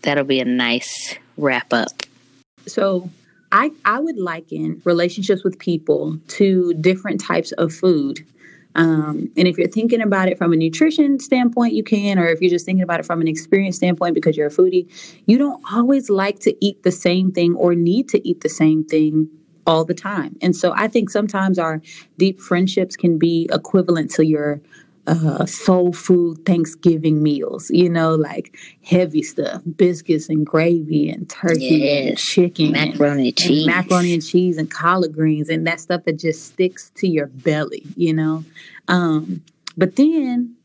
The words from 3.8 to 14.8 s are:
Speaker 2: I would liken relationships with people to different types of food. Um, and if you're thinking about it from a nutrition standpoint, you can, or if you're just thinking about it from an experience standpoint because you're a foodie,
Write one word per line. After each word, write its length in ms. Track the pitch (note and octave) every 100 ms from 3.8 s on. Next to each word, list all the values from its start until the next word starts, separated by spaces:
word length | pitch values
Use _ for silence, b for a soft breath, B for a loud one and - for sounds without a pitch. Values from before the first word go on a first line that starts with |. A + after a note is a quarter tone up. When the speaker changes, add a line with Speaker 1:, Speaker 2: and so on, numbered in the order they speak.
Speaker 2:
I 160 | G3 A3+
would 180 | D#4+ B3
liken 640 | F3+ E3 D#3+ D#3 D#3+ E3 -
relationships 580 | F3 F3 F3 F#3+ F#3+
with 160 | F#3+ F3+
people 580 | - E3+ D#3+ D3 D3+ D#3+ _ -
to 340 | G3 F#3+ F3 E3+
different 440 | E3 F#3+ G3 G3+
types 320 | - E3+ E3
of 200 | - E3
food. 520 | D#3+ F#3 D#3+ C#3 C#3 - b b b b E3
Um, 540 | E3 D#3+ D3+ D3+ - -
and 140 | F3+
if 80 | D#3+
you're 100 | F3
thinking 320 | A3 A#3 A#3+
about 280 | A3 G3 F#3
it 80 | -
from 160 | E3+
a 20 | D#3+
nutrition 640 | E3 D#3+ D#4 D#4 C#4+ C#4
standpoint, 540 | - B3+ B3 A#3 A#3
you 100 | G#3+
can, 340 | G#3+ G#3+ G3+ G3
or 100 | E3+
if 100 | E3
you're 100 | F3+
just 160 | F3 E3+
thinking 180 | F#3
about 180 | F3 E3+
it 40 | -
from 140 | E3+
an 80 | D#3+
experience 480 | D#3+ - G3 G3 F#3
standpoint 380 | F3+ F3 F3 D#3
because 220 | E3 D3+
you're 100 | D3
a 40 |
foodie, 360 | D3 F3+ F3+